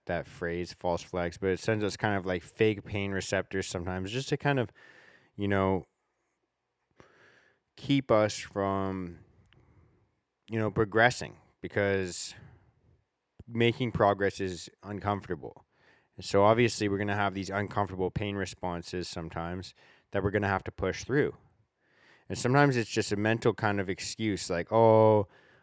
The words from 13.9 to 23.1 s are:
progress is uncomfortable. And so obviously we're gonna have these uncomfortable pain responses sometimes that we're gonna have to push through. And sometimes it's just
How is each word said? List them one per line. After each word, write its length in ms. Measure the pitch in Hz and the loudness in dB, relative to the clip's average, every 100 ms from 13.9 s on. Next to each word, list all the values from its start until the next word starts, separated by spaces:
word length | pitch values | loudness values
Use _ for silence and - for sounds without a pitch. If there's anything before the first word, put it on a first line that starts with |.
progress 480 | - 101 98 98 - | 2 2 4 0 -2
is 320 | 95 85 - - | -6 -6 -12 -16
uncomfortable. 800 | 98 101 104 98 - 82 62 - _ _ _ _ _ - | -12 -6 -2 -2 -4 -8 -10 -16 _ _ _ _ _ -16
And 80 | |
so 200 | - 98 | 0 6
obviously 440 | 101 113 117 - 104 | 8 6 4 2 0
we're 100 | 98 | 0
gonna 180 | 104 101 | -2 0
have 180 | 101 | -2
these 160 | 95 92 | -2 -4
uncomfortable 600 | 98 98 104 95 92 90 | -4 -2 -2 -2 -2 -4
pain 240 | - 104 101 | -4 -4 -4
responses 720 | 92 - 90 85 - 90 85 | -6 -6 -8 -6 -6 -8 -8
sometimes 680 | 90 80 85 85 92 - - - _ _ | -8 -8 -8 -6 -8 -10 -18 -20 _ _
that 100 | 101 | -4
we're 80 | 98 | -2
gonna 160 | 104 101 | 0 0
have 160 | 95 | -2
to 80 | - | -4
push 320 | - 95 87 | -4 -4 -4
through. 320 | - 143 87 - _ _ _ _ _ _ _ _ - | -2 0 0 -4 _ _ _ _ _ _ _ _ -10
And 100 | 92 | -4
sometimes 380 | 123 139 143 123 | 2 4 4 2
it's 120 | 107 | 0
just 220 | 113 - | -2 -2